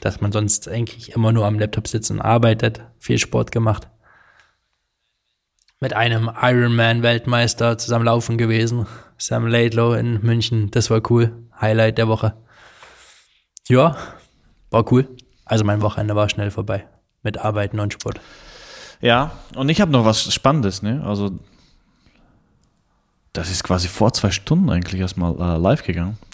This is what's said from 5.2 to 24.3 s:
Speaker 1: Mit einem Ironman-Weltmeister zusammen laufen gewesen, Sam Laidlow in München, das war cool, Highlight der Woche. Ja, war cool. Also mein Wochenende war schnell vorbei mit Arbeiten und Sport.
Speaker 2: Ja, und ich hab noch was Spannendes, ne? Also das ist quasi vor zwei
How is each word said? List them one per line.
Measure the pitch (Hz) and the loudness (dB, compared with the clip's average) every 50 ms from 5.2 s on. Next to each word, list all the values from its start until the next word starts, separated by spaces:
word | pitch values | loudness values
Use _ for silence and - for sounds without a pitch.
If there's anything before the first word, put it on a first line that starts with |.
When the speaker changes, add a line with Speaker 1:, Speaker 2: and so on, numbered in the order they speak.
| _ _ _ _ _ _ _ _ _ _ _ _ | _ _ _ _ _ _ _ _ _ _ _ _
Speaker 1:
Mit | 131 127 - | -6 -4 -2
einem | 107 117 117 113 113 113 113 110 - | 0 0 2 2 0 -2 -2 -2 0
Ironman-Weltmeister | 123 123 123 123 120 120 117 117 113 113 117 120 117 120 117 117 - 123 120 120 117 113 - - 120 117 117 110 | 2 2 4 4 4 4 4 4 4 2 2 2 2 2 2 0 0 0 0 0 0 0 0 0 0 0 0 -2
zusammen | - - 117 117 113 | -2 -2 0 2 2
laufen | 117 117 120 113 - 117 | 2 2 2 0 -2 -2
gewesen, | 117 117 113 113 110 113 117 120 120 104 - - - - - _ | 0 0 2 2 2 0 0 0 -2 -4 -6 -8 -16 -20 -20 _
Sam | - - - 123 117 117 | -12 -6 -4 -2 -2 0
Laidlow | 117 117 117 120 117 113 117 117 117 120 | 2 2 2 2 2 2 2 2 2 2
in | 117 117 120 117 101 | 0 0 0 -2 0
München, | 110 113 117 117 113 - 120 110 104 101 | 2 2 2 2 0 0 0 -2 -2 0
das | - 123 107 - | 0 0 2 2
war | 113 113 113 - | 2 0 2 2
cool, | 120 117 117 113 113 - - - _ - | 4 4 4 2 0 -6 -16 -20 _ -4
Highlight | 107 110 110 113 110 113 110 | -2 0 2 4 2 2 2
der | 113 113 110 | 0 0 0
Woche. | 110 - 110 107 - - _ _ _ - - - - _ - - - - - - - _ _ _ _ _ _ _ _ - - | 0 0 0 -2 -4 -6 _ _ _ -20 -20 -20 -20 _ -20 -20 -20 -20 -20 -20 -20 _ _ _ _ _ _ _ _ -12 -2
Ja, | - 123 127 147 165 147 - - - - - - _ _ _ _ _ _ _ _ _ | 2 4 6 6 4 2 -2 -10 -16 -18 -20 -20 _ _ _ _ _ _ _ _ _
war | - 113 110 - | 0 0 2 4
cool. | 120 127 135 - - - _ _ _ _ _ | 2 2 2 0 -6 -20 _ _ _ _ _
Also | - 113 110 104 | -2 0 0 2
mein | 104 104 104 | 2 0 0
Wochenende | 104 101 - - 107 107 104 | 0 -2 -2 -4 -4 -2 0
war | 104 104 101 | 0 0 0
schnell | - 110 104 104 | -2 -4 -4 -4
vorbei | - 113 101 110 101 98 - - _ _ _ _ _ _ | -6 -6 -6 -6 -6 -8 -8 -14 _ _ _ _ _ _
mit | - 107 107 - | -8 -8 -8 -4
Arbeiten | - 107 104 107 101 101 - 107 | -4 -4 -2 -2 -4 -4 -4 -4
und | 104 104 - | -4 -6 -6
Sport. | - - - - - - - - - - - - - - - - - - - - _ | -8 -10 -10 -10 -10 -16 -20 -20 -20 -20 -20 -20 -20 -20 -20 -20 -20 -20 -20 -12 _
Speaker 2:
Ja, | - 120 117 127 143 160 - - - - - | 2 2 2 2 0 -2 -8 -14 -20 -16 -8
und | 127 135 147 | -4 -2 0
ich | 160 208 | 2 2
hab | 208 160 | 2 4
noch | 139 120 110 | 4 4 4
was | 110 107 - - 95 - | 4 2 2 -2 -4 -6
Spannendes, | - - 135 151 151 107 98 92 - | 0 2 2 2 2 0 -2 -2 -2
ne? | 101 107 123 151 - | -4 -4 -4 -4 -4
Also | 101 104 101 101 98 90 - - _ _ _ _ _ _ _ _ _ _ _ _ _ _ _ _ _ _ _ _ _ _ _ _ _ _ _ _ _ _ _ _ _ _ _ _ _ - | -4 -4 -4 -4 -4 -6 -8 -14 _ _ _ _ _ _ _ _ _ _ _ _ _ _ _ _ _ _ _ _ _ _ _ _ _ _ _ _ _ _ _ _ _ _ _ _ _ -10
das | 98 82 90 | -8 -6 -6
ist | 90 - | -6 -6
quasi | - - 92 90 90 | -2 -2 -2 -2 -2
vor | 87 - - 110 113 - | -4 -2 0 0 0 2
zwei | - - 98 | 0 -2 -2